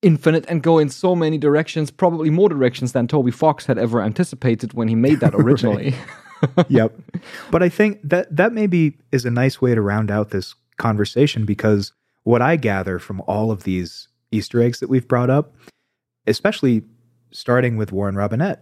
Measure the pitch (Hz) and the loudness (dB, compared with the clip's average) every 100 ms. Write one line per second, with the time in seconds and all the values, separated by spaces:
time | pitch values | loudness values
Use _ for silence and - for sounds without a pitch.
0 | 202 156 165 160 - 170 151 165 151 127 | 4 4 2 0 -2 -4 2 2 2 0
1 | 185 180 160 156 143 147 156 165 147 - | -2 0 0 0 2 2 0 -4 -6 0
2 | 180 165 156 156 202 151 127 123 127 131 | 0 2 0 2 2 2 0 0 -4 -2
3 | 120 156 123 117 156 147 - 123 113 117 | 0 0 0 0 0 0 -2 -2 0 0
4 | 104 104 180 - 131 113 113 - 113 113 | -2 -2 -4 -2 -2 -2 -4 -6 -2 0
5 | 127 147 - 104 113 135 120 101 131 127 | 2 2 2 2 2 2 2 -2 -2 -6
6 | - - - - 135 - 175 127 110 - | -8 -20 -20 -6 -2 0 2 2 2 -4
7 | - 175 - - - 165 175 - 214 202 | -14 -14 -14 -20 -4 0 0 2 0 0
8 | 147 175 180 151 202 226 208 175 156 - | -2 -2 -2 0 0 2 0 2 2 0
9 | _ 135 120 120 131 - 127 117 101 104 | _ -2 -2 0 0 0 0 2 0 0
10 | 107 104 104 98 92 - _ _ 117 107 | -2 -2 -2 -6 -8 -18 _ _ -2 0
11 | 104 - 147 - 104 104 107 104 101 _ | -2 0 0 0 -4 -2 0 0 -2 _
12 | _ _ - 117 127 165 120 98 92 92 | _ _ 0 2 2 0 0 -4 -4 -8
13 | - 95 - 101 110 104 95 92 87 - | -8 -12 -4 -2 -2 -4 -4 -4 -6 -12
14 | - _ _ 110 - 120 120 120 131 131 | -20 _ _ -6 -4 0 0 0 -2 -2
15 | - 127 123 139 151 _ - _ _ _ | 0 0 2 0 0 _ -20 _ _ _
16 | _ _ - 104 202 208 139 113 - _ | _ _ -4 0 0 0 0 0 -2 _
17 | _ _ _ - - 123 127 113 107 95 | _ _ _ -18 0 0 2 -2 -4 -4
18 | 101 98 104 110 185 - | -4 -2 -4 -2 -4 -4